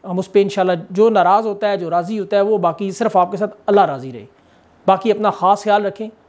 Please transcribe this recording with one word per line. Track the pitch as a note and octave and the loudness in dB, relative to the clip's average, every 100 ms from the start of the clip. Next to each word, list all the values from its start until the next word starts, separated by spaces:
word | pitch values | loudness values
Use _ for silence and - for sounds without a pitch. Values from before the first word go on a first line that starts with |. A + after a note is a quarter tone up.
हम | F#3+ F3+ | -6 -6
उस | F#3 | 0
पर | G3+ | 2
इंशाल्लाह, | G3 G3 F#3 F3 - | 2 0 0 -2 -4
जो | F#3+ A3+ | 2 2
नाराज़ | G#3+ F3 G3+ A3 | 4 4 2 0
होता | G3+ G#3 | -4 -4
है, | G3 | -4
जो | F3 | -2
राज़ी | E3+ F3 A3 | -4 -2 -8
होता | F#3+ G#3 | -2 0
है, | |
वो | G3+ G#3 | 2 2
बाकी | F3 D#3+ G3+ | 0 -2 -8
सिर्फ | F3+ A3+ F#3+ | -4 0 2
आपके | F3+ G3+ | 0 -2
साथ | G#3 - - | -6 -6 0
अल्लाह | G3+ F3 | 2 2
राज़ी | C3+ C3 | 0 -10
रहे। | A#2+ G#2 _ _ _ _ _ - | -16 -18 _ _ _ _ _ 0
बाकी | F#3+ A3 | 0 0
अपना | G#3 G#3 | 0 0
ख़ास | - F#3 G3+ | 0 0 0
ख्याल | G#3+ G3+ | 2 0
रखें। | G3+ G3 A3 _ | 0 -8 -14 _